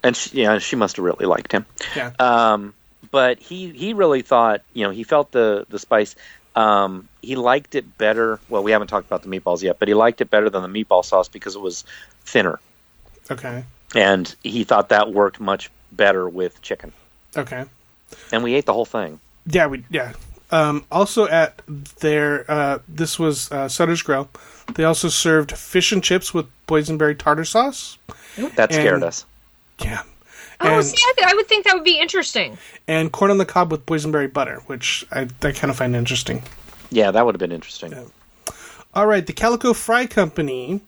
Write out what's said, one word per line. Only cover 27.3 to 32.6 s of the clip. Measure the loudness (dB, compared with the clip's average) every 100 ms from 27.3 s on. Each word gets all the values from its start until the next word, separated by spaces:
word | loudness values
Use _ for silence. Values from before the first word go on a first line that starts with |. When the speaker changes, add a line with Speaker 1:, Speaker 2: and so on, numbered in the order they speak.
| 0
Speaker 2:
sauce. | 0 0 0 -2 -14 -18 -20 -20 -20 -10 -6 0
Speaker 1:
That | 2
scared | 4 4
Speaker 2:
And | 2
Speaker 1:
us. | 0 -6 -16 _ _ _ _ -10
Speaker 2:
Yeah. | -8 -8 -12 _ _ -20 -20 -2
Speaker 3:
Oh, | 2 4
Speaker 2:
And |
Speaker 3:
see, | 2 2
I, | 2 4
th-, | 4
I | 4
would | 2
think | 2 2
that |
would | 2
be | 2 2
interesting. | 0 -2 -2 -4 -4 -8